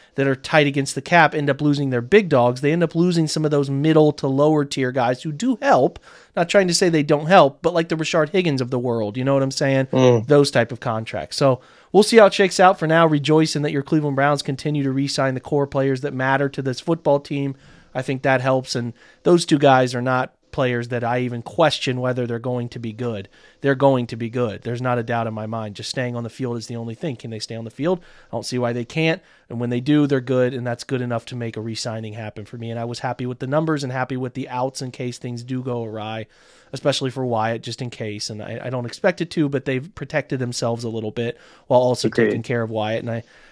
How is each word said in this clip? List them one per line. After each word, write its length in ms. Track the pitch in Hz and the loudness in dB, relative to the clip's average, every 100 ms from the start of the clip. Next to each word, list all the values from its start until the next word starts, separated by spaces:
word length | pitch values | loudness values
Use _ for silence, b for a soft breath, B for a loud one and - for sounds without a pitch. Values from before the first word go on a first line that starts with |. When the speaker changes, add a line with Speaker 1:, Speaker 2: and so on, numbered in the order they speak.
| b - | b -2
Speaker 1:
that 120 | 135 | 0
are 80 | 135 | 0
tight 300 | - 160 143 | 2 2 4
against 300 | 143 135 - | 0 -4 -6
the 60 | |
cap 340 | - 175 151 156 | 2 4 4 4
end 140 | 143 | -2
up 100 | 135 | 0
losing 300 | 147 143 139 | 2 2 0
their 120 | 123 | -2
big 280 | 120 208 190 | 6 6 6
dogs. 320 | 139 120 127 | 4 4 2
They 100 | 143 | 0
end 120 | 165 | 2
up 120 | 165 165 | 0 2
losing 320 | 175 170 156 | 2 2 0
some 160 | 160 | 0
of 80 | 156 | 0
those 180 | 147 139 | 0 0
middle 440 | 139 156 156 151 | 0 4 6 4
to 140 | 143 139 | 2 -2
lower 360 | 135 151 151 | 2 4 2
tier 300 | 143 - 127 | 0 -2 -2
guys 300 | 127 120 127 | 0 0 -2
who 100 | 160 | -4
do 240 | 147 247 233 | -4 -2 0
help. 380 | 277 175 135 - B B B - | 4 4 4 -2 B B B -4
Not 100 | 170 | 2
trying 220 | 202 185 | 2 2
to 40 | |
say 140 | 170 185 | 2 2
they 160 | 160 | 2
don't 220 | 147 147 156 | 2 0 6
help, 360 | 190 139 135 | 6 6 4
but 120 | 165 | -2
like 160 | 175 165 | 0 -2
the 80 | 160 | -2
Rashard 320 | 156 170 151 | -2 0 2
Higgins 320 | 196 175 135 | 2 2 0
of 100 | 123 | -2
the 80 | 127 | -2
world, 380 | 123 117 104 117 | -2 -2 -2 -2
you 80 | 131 | 0
know 80 | |
what 100 | 139 | 2
I'm 80 | 135 | 0
saying? 360 | 131 139 135 135 | 0 0 2 2
Speaker 2:
Mm. 380 | 131 127 120 117 | 4 6 6 6
Speaker 1:
Those 240 | 143 143 | 6 6
type 200 | 135 117 | 2 0
of 80 | 117 | -2
contracts. 560 | 127 113 113 98 76 - | -4 -4 -6 -8 -6 0
So 240 | 139 123 b b b | 2 2 b b b
we'll 100 | 180 | 4
see 140 | 214 226 | 6 8
how 120 | 196 | 8
it 60 | |
shakes 280 | - 190 - | 6 2 6
out. 180 | 185 190 | 6 6
For 80 | 156 | 2
now, 180 | 165 165 | 4 4
rejoicing 580 | 147 139 156 160 151 | 2 4 4 4 0
that 100 | 147 | -2
your 100 | 147 | -2
Cleveland 320 | 135 160 147 135 | 0 0 0 0
Browns 260 | 143 143 | 2 0
continue 420 | - 135 156 147 | -2 -6 -4 -2
to 80 | 139 | -2
re-sign 420 | 135 139 - 135 | -2 -2 -2 -2
the 80 | 131 | -2
core 260 | - 147 139 | -2 -2 0
players 320 | 143 135 131 | 0 0 -2
that 140 | 139 | -4
matter 340 | 131 131 135 139 | -2 0 2 0
to 140 | 139 | -4
this 180 | 131 123 | -6 -6
football 400 | - 165 151 143 | -4 -2 2 0
team. 380 | 139 143 139 135 b b b | 0 -6 -6 -8 b b b
I 100 | - | -8
think 180 | 131 131 | -6 -2
that 180 | 139 131 | 0 0
helps, 340 | 131 131 131 | 2 0 -2
and 200 | 131 120 - b b | -6 -6 -10 b b
those 220 | - 175 - | 2 2 4
two 120 | 151 | 4
guys 360 | 143 131 127 | 6 6 4
are 80 | 123 | 0
not 320 | 127 127 135 _ _ | -2 -2 -2 _ _
players 360 | - 127 120 117 | -4 -2 -2 -4
that 160 | 120 | -4
I 160 | 117 123 | -2 -2
even 220 | 127 117 | -4 -6
question 580 | - - 156 - - 127 | -8 0 2 2 -4 -2
whether 260 | 127 127 120 | -2 -2 -4
they're 140 | 117 | -4
going 300 | 127 123 120 | -6 -6 -6
to 100 | 123 | -10
be 140 | 113 | -10
good. 340 | 107 123 104 98 b b b | -8 -6 -6 -10 b b b
They're 160 | 139 135 | -2 2
going 320 | 139 131 120 | 4 2 -2
to 80 | 117 | -6
be 140 | 117 | -6
good. 320 | 123 120 92 | -4 -4 -4
There's 200 | - 120 | -8 -4
not 160 | 127 123 | -2 -2
a 60 | |
doubt 240 | 113 117 113 | -2 -4 -4
in 60 | |
my 140 | 110 110 | -6 -8
mind. 280 | 113 107 101 | -8 -10 -10
Just 140 | 107 | -10
staying 260 | - 123 120 | -6 -6 -6
on 80 | |
the 60 | 117 | -10
field 260 | - 127 120 | -8 -8 -8
is 120 | 110 | -8
the 100 | 117 | -10
only 180 | 117 110 | -10 -8
thing. 220 | 170 120 | -8 -10
Can 120 | 120 | -12
they 100 | 110 | -12
stay 160 | - 113 | -10 -10
on 100 | 113 | -12
the 60 | |
field? 280 | - 156 185 | -6 -2 -2
I 320 | - - - | -6 -20 -12
don't 140 | 117 110 | -10 -6
see 120 | 127 | -4
why 140 | 120 | -2
they 140 | 120 117 | -4 -6
can't. 360 | 160 160 165 b b b | -2 0 0 b b b
And 100 | 117 | -6
when 100 | 120 | -4
they 120 | 123 | -2
do, 260 | 127 151 143 | 2 4 4
they're 140 | 135 | 0
good, 320 | 123 127 123 | 0 2 2
and 120 | 131 123 | -2 -6
that's 200 | 120 - | -8 -6
good 160 | 131 | -6
enough 240 | 123 117 - | -4 -6 -6
to 100 | 127 | -10
make 220 | 117 110 | -8 -8
a 40 | |
re-signing 520 | 113 110 123 110 110 | -8 -8 -8 -8 -10
happen 320 | 107 107 110 104 | -10 -12 -12 -14
for 120 | 120 | -12
me. 140 | 117 | -10
And 80 | 117 | -8
I 60 | 117 | -8
was 140 | 120 | -6
happy 260 | 131 123 123 | -6 -6 -6
with 140 | 123 | -6
the 80 | 127 | -2
numbers 360 | 147 160 151 | 0 0 -2
and 80 | 139 | -4
happy 240 | 131 127 127 | -4 -4 -4
with 180 | 127 | -6
the 140 | 127 135 | -8 -8
outs 340 | 123 131 - | -4 -4 -6
in 100 | 131 | -12
case 260 | - 123 120 | -8 -8 -8
things 260 | 127 120 | -10 -10
do 180 | 120 127 | -8 -8
go 220 | 127 120 | -6 -6
awry, 440 | 113 110 107 113 107 b b b b | -8 -8 -8 -10 -12 b b b b
especially 380 | 135 147 131 135 | -4 -2 0 -2
for 160 | 135 127 | -4 -2
Wyatt, 360 | 113 110 117 | 0 0 -2
just 200 | - 113 | -8 -10
in 80 | 123 | -10
case. 400 | - 110 104 - | -8 -10 -8 -10
And 120 | 107 | -10
I, 200 | - 113 | -10 -10
I 60 | 123 | -8
don't 160 | 127 120 | -6 -8
expect 340 | - 196 180 | -2 -2 -2
it 120 | 170 | -6
to, 180 | - 147 | -2 -2
but 160 | 139 131 | -2 -4
they've 280 | 127 151 | -6 -6
protected 460 | - 139 151 - 135 | -14 -6 -6 -4 -6
themselves 460 | 123 120 120 117 117 | -6 -4 -4 -4 -6
a 40 | |
little 220 | 113 110 | -6 -8
bit 260 | 107 117 - b b b | -6 -6 -8 b b b
while 140 | 127 | 2
also 260 | 127 123 110 | 4 0 -2
Speaker 2:
Agreed. 200 | - 110 | 2 0
Speaker 1:
taking 160 | 117 | 0
care 180 | 113 120 | -4 -4
of 80 | 113 | -4
Wyatt. 320 | 110 107 113 | -4 -4 -4
And 100 | - | -6
I, 120 | 117 - b b | -8 -10 b b